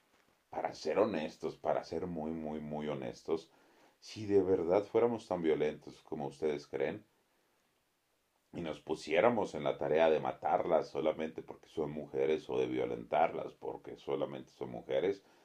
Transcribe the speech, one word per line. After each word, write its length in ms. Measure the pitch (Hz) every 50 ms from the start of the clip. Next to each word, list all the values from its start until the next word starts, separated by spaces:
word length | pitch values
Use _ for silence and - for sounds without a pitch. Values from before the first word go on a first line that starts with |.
| _ _ _ _ _ _ _ _ _ _
Para 220 | - - - - -
ser 280 | - - 76 78 90
honestos, 560 | 107 113 95 80 76 80 - - 80 76 69
para 260 | - - 80 69 67 -
ser 240 | - 85 82 90
muy, 240 | 90 87 80 76 78
muy, 300 | 82 82 78 76 76 78
muy 260 | 76 76 73 76 76
honestos, 640 | 76 71 67 64 60 60 - - - 80 80 - - _ _ _ _ _ _ _ _ _ _
si 260 | - - - 107 107
de 160 | 101 101 98
verdad 440 | 90 92 95 85 82 82 90 104 101
fuéramos 420 | - - 113 113 120 120 107 -
tan 160 | - 92 87 82
violentos 580 | 78 76 73 76 76 76 67 - 71 69 - -
como 240 | - 78 78 71 67
ustedes 400 | 69 - 80 76 73 69 - -
creen, 360 | - 67 69 76 98 110 - _ _ _ _ _ _ _ _ _ _ _ _ _ _ _ _ _ _ _ _ _ _ _ _ _ _ _ _ _ -
y 80 | -
nos 200 | 85 78 76 -
pusiéramos 760 | - 69 78 - - 78 78 85 98 117 120 107 92 - -
en 100 | 76 73
la 140 | 67 67 -
tarea 320 | 71 71 76 80 82 80
de 100 | 78 73
matarlas 680 | 65 64 - - - 78 85 90 - 87 85 76 67 -
solamente 520 | - 71 76 78 76 78 78 78 78 - -
porque 260 | - - - - -
son 220 | - 82 78 73
mujeres 580 | 76 76 73 - - 67 67 73 78 76 - -
o 80 | 62
de 100 | 64 64
violentarlas 840 | 64 64 64 62 60 60 58 58 - - 76 80 80 82 78 69 71 -
porque 420 | _ - - - - - - 60
solamente 560 | - - 76 69 69 69 67 69 65 65 - _
son 180 | - 65 64
mujeres, 540 | 58 58 60 65 65 67 80 98 98 - - _ _ _ _